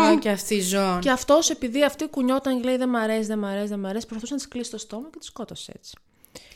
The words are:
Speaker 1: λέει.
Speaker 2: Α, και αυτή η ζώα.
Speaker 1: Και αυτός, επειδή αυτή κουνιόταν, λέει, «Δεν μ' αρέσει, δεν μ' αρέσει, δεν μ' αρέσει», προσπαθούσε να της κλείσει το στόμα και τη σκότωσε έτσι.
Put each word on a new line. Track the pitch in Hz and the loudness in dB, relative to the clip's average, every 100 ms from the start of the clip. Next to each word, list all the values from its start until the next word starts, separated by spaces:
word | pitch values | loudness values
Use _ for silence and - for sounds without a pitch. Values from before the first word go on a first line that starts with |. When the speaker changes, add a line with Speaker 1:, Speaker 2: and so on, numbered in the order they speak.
Speaker 1:
λέει. | 320 320 | 6 6
Speaker 2:
Α, | |
και | 226 | 2
αυτή | 202 - 214 | 0 0 0
η | |
ζώα. | 185 196 196 180 | 2 2 2 2
Speaker 1:
Και | 277 | 2
αυτός, | 254 - 294 330 | 2 6 6 6
επειδή | 320 254 240 285 | 0 -2 2 2
αυτή | 277 311 | 2 -4
κουνιόταν, | 285 254 269 269 254 | -2 0 2 0 -2
λέει, | 247 254 | 0 0
«Δεν | 254 | 0
μ' | 240 | 0
αρέσει, | 220 220 214 | 0 0 -2
δεν | 214 | -2
μ' | 202 | -2
αρέσει, | 196 208 | -4 -4
δεν | 208 | -4
μ' | 190 | -6
αρέσει», | 202 226 | -6 -6
προσπαθούσε | 220 233 | -10 -8
να | 277 | -8
της | - | -8
κλείσει | 247 233 | -8 -8
το | 220 | -10
στόμα | - 208 294 | -12 -12 -12
και | 320 | -16
τη | - | -16
σκότωσε | - 214 - - - | -14 -12 -14 -16 -18
έτσι. | - - _ _ _ - - | -20 -20 _ _ _ -20 -20